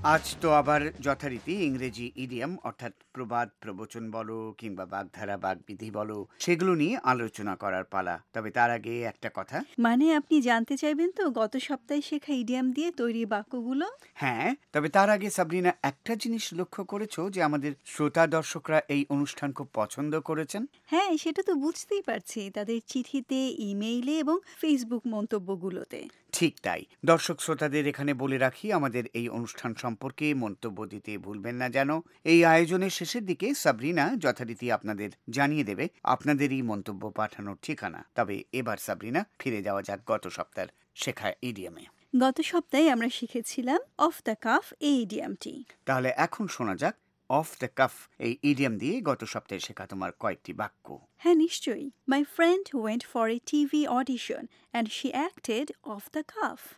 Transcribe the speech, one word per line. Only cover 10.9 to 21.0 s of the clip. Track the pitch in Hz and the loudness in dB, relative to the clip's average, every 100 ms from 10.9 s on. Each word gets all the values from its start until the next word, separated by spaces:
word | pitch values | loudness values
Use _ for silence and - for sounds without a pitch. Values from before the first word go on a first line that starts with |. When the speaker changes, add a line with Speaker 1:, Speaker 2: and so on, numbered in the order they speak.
| 302 339 | 2 0
Speaker 2:
তো | 370 359 | 2 -2
গত | 233 220 262 | 2 0 -2
সপ্তাহে | - 277 _ 294 | -4 -6 _ -4
শেখা | 285 302 - | -2 -6 -2
ইডিয়ম | 269 226 254 254 | -2 0 0 0
দিয়ে | 254 339 | 0 -2
তৈরি | 339 240 226 226 | -2 -2 0 0
বাক্যগুলো? | 208 208 247 233 262 381 539 - | -2 -2 -6 -4 -2 -4 -6 -20
Speaker 1:
হ্যাঁ, | - 139 117 170 269 _ | -4 -2 0 -2 -2 _
তবে | 151 151 | 0 4
তার | 196 196 | 6 6
আগে | 208 208 | 4 0
সাবরিনা, | - 170 180 180 - | -2 0 2 2 2
একটা | 139 139 - 226 | -2 -4 -6 -4
জিনিস | 226 226 - | -2 -4 -4
লক্ষ্য | 170 180 - | -6 -6 -6
করেছো | 185 202 208 - 180 | -8 -6 -6 -4 -4
যে | 190 | 2
আমাদের | 156 147 143 139 - | 2 2 -2 -6 -12
শ্রোতা | - 151 165 165 | -2 0 4 4
দর্শকরা | 160 151 165 - 156 - | 4 -2 -8 2 2 4
এই | 143 143 | 0 0
অনুষ্ঠান | 143 143 - 143 | 0 -2 -2 -6
খুব | 127 135 | -6 -6
পছন্দ | - 104 - 147 156 | -2 -2 -2 -4 -2
করেছেন? | 147 156 151 202 262 _ _ | -2 -4 -4 -6 -8 _ _
Speaker 2:
হ্যাঁ, | 320 | 2